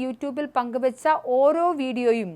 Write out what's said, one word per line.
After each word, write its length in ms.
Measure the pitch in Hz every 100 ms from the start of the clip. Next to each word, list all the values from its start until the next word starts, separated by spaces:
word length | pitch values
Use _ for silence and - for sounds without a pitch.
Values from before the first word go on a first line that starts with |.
YouTube-ൽ 420 | 254 247 285 262 285 262
പങ്കുവച്ച 480 | 240 240 254 233 311 311 247 254
ഓരോ 280 | 277 330 349 311
വീഡിയോയും 480 | 262 240 240 233 190